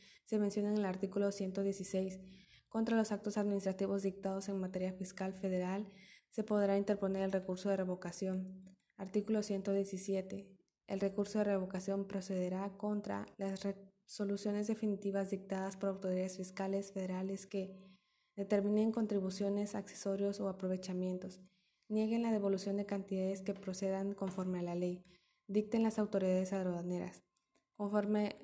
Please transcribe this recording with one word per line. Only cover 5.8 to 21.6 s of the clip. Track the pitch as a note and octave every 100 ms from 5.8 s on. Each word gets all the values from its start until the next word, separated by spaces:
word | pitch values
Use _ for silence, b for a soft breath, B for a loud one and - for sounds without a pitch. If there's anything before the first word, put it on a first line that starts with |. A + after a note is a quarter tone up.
| G3+ B B B B
se | -
podrá | G#3+ G#3 G3+ G3
interponer | G3+ G3+ F#3+ F#3+
el | F#3+
recurso | F#3+ F#3 F3+ G3+
de | F#3+
revocación. | F#3 F3+ F3+ - F#3 F#3 F#3 - - - _ -
Artículo | F#3+ G#3 G#3 A3
ciento | G#3 G3 F#3+
diecisiete. | G3 G3 F#3 F#3+ F#3+ F#3 G3 G3 F#3+ _ _ -
El | F#3+
recurso | G3 G3 G3 G#3+
de |
revocación | G#3 G3 F#3 F#3 F#3 G3 G3
procederá | G3 F#3 F#3 F3+ F#3 G3 G3
contra | G#3 G#3 G3+ G3+ G3+ -
las | G3 F#3+
resoluciones | G3 G3 G3 _ - - G3+ G3+ G#3 G#3 G#3
definitivas | A3 G#3+ G3 G3+ G3 F#3+
dictadas | F#3 F#3+ F#3+ F#3+ F#3+
por | G3
autoridades | F#3+ F#3+ F#3 F#3 -
fiscales | F#3 - F#3+ G3 G3
federales | F#3+ F#3 F#3 F#3+ G3 -
que | G3 F#3+ B B B B B B
determinen | - G3 G#3 G3+ G#3 A3
contribuciones, | A3+ G#3+ G3+ F#3+ F#3+ G3+ G3+ G#3
accesorios | G#3+ G3 - G3+ G3 G3+ G3+
o | G3
aprovechamientos, | F#3 F#3 F#3 F#3 F3+ F#3 F#3 F#3 - b b